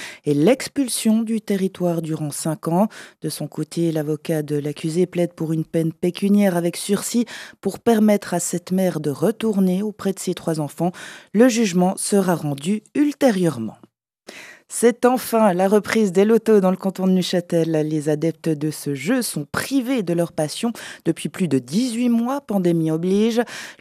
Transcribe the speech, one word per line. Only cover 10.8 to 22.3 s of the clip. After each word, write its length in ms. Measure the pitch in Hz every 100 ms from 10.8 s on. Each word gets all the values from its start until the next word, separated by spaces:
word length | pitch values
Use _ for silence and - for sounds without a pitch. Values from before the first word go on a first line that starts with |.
| 170 - - - -
Le 160 | 202 254
jugement 460 | 226 220 175 180 -
sera 380 | - 202 185
rendu 480 | 165 151 139 160 208 -
ultérieurement. 840 | 262 294 - 269 190 170 120 110 - - _ _ _ - - - - _
C'est 300 | - 233 240
enfin 480 | 247 254 - 226 214
la 160 | 175 190
reprise 440 | 208 196 226 208
des 120 | 180
lotos 360 | 214 226 226 214
dans 100 | 185
le 80 | 190
canton 280 | 190 185 185
de 60 |
Neuchâtel. 600 | 185 175 180 175 170 165 156 151
Les 220 | 156 147
adeptes 400 | 151 165 156 165
de 220 | 151 156
ce 240 | - 143
jeu 260 | 139 147 262
sont 240 | 214 160
privés 580 | 143 - - 277 233 269
de 120 | 170
leur 180 | 170 170
passion 400 | - 151 - 233 - - -
depuis 240 | - 165 156
plus 180 | - 180
de 120 | 135
dix-huit 500 | 123 180 262 226 247
mois, 320 | 233 240